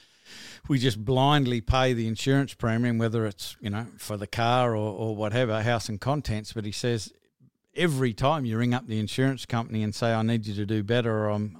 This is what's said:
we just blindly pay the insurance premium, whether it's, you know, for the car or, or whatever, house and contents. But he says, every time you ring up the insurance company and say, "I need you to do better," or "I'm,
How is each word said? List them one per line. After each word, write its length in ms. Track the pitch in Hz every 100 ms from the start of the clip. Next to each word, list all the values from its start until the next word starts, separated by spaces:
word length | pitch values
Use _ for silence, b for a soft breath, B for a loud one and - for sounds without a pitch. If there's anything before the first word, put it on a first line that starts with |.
| B B B B B B -
we 100 | 135
just 260 | 127 107
blindly 560 | 104 131 139 147 127 120
pay 320 | - 131 131
the 140 | 117 113
insurance 480 | 110 135 139 135
premium, 440 | - 117 113 123 117
whether 280 | 113 113 110
it's, 300 | - - -
you 80 | 107
know, 160 | 104 120 -
for 200 | - 104
the 120 | 104
car 480 | - 117 123 123 110
or, 160 | 107
or 240 | 98 113 104
whatever, 460 | 107 117 123 110
house 260 | 113 117 -
and 120 | 104
contents. 520 | 127 147 - 107 107
But 120 | 117
he 80 | 104
says, 400 | - 123 117 - _ _ _ _ _ _
every 380 | - 175 135 127
time 320 | 104 139 156
you 120 | 123 110
ring 140 | 120
up 120 | 120 120
the 120 | 110
insurance 440 | 107 - 135 127 -
company 360 | 117 113 110
and 100 | 107
say, 180 | - 117
"I 100 | 113
need 240 | 110 117 107
you 80 |
to 120 | 101 101
do 160 | 110
better," 280 | 101 120 117
or 160 | 107 107
"I'm, 260 | 104 104 -